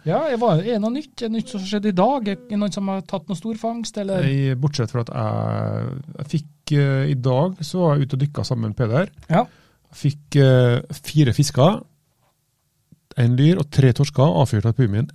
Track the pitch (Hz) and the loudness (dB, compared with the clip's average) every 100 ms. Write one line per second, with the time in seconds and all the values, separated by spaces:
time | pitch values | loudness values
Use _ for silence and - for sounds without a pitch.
0 | 151 208 311 233 233 160 202 226 214 262 | -4 -2 -2 0 2 2 0 -2 -2 -4
1 | 302 - 226 226 214 202 190 202 208 180 | -8 -10 -6 -4 -6 -8 -6 -2 0 2
2 | 214 277 208 196 - 208 208 208 196 190 | 2 2 -2 -6 -6 -4 -2 -2 -4 -6
3 | 190 190 175 175 226 220 226 233 220 214 | -6 -8 -8 -8 -6 -6 -6 -6 -8 -8
4 | 196 190 135 139 135 127 147 147 110 120 | -4 -2 0 0 0 0 -2 -2 -4 -4
5 | 117 127 107 107 110 107 107 107 113 - | -6 -4 -4 -2 -2 -2 -4 -4 -6 -8
6 | - - - 160 - _ - 147 139 135 | -12 -14 -6 -6 -6 _ -2 0 2 0
7 | 143 139 127 127 180 185 156 185 170 143 | -2 -2 0 0 0 -4 -6 -2 0 2
8 | 135 135 147 123 110 120 113 104 113 123 | 0 -2 -2 -2 -4 -4 -4 -2 0 0
9 | 196 - - 165 254 _ _ _ _ - | -2 -6 -2 0 0 _ _ _ _ -4
10 | 147 - - 147 135 127 123 120 - - | -2 -2 0 4 6 6 4 2 -4 -12
11 | - 156 135 107 143 - 151 220 - _ | -2 2 4 4 2 4 4 2 -6 _
12 | _ _ _ _ _ _ _ _ _ _ | _ _ _ _ _ _ _ _ _ _
13 | _ - 120 123 147 190 156 - 131 120 | _ 0 2 4 4 4 0 2 4 4
14 | 143 - 147 175 123 107 117 117 120 101 | 0 2 2 4 2 2 0 2 0 0
15 | 139 | -4